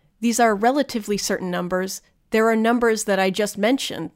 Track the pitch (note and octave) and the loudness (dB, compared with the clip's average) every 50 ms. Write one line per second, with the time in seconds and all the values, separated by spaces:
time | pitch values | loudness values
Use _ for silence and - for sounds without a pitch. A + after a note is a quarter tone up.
0 | _ _ _ _ A3 A#3 A3+ A#3 A#3+ A3+ G#3+ G3 G#3+ A#3+ C4 D4 C4 - - A#3 | _ _ _ _ -2 0 2 4 4 4 4 2 2 2 2 2 0 -2 -4 -8
1 | G3+ - G3+ G3 - - G3+ - - F#3 F3+ F3 F3+ F3 F#3 F#3 F#3 F#3+ - - | -4 -4 -4 -4 -2 -4 -4 -4 -4 -4 -4 -4 -4 -2 -2 -4 -4 -4 -8 -12
2 | - _ _ _ _ _ - A3 A3 A3+ A3+ A3 A3 A3+ A#3+ A#3+ A#3+ A#3 A3 G#3 | -16 _ _ _ _ _ 0 2 2 4 2 2 2 2 2 2 2 2 2 0
3 | - - G3 F#3+ F#3+ F#3+ F#3 - G#3 G3+ - G3+ G3+ A3 C4+ C4 - - - - | 0 -2 0 2 2 0 0 0 -2 -4 -2 -2 0 0 0 0 -2 -6 -8 -8
4 | D#3+ - - | -10 -10 -12